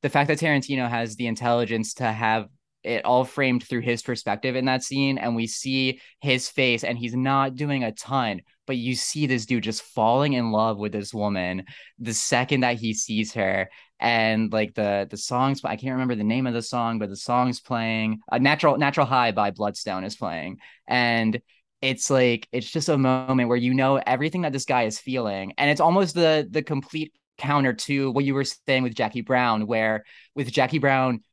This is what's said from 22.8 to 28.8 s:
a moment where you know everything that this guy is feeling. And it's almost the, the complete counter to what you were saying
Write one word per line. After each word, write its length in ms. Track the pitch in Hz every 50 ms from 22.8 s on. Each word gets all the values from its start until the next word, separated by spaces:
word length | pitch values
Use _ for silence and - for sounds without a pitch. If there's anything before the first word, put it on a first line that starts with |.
| 147 -
a 80 | 156 139
moment 500 | 135 131 131 131 131 131 131 131 123 117
where 80 | 123
you 180 | 123 120 123 127
know 220 | 131 135 131 139
everything 460 | 135 - - 127 127 143 156 151 185 175
that 100 | 156 135
this 140 | 139 127
guy 160 | - 139 127 120
is 180 | 110 107 -
feeling. 540 | - - 127 131 120 107 98 98 95 98 - -
And 120 | 139 143
it's 100 | 147 147
almost 340 | 160 165 170 196 196 170 147
the, 320 | 170 170 160 156 156 147 -
the 140 | 98 156 151
complete 500 | - 156 139 - - - 160 156 156 _ _ _ _ _ -
counter 360 | - 139 147 147 139 131 120
to 360 | 107 - - 143 139 139 135 120
what 120 | 135 143
you 80 | 139 139
were 120 | 139 139
saying 380 | 135 - - _ - 135 131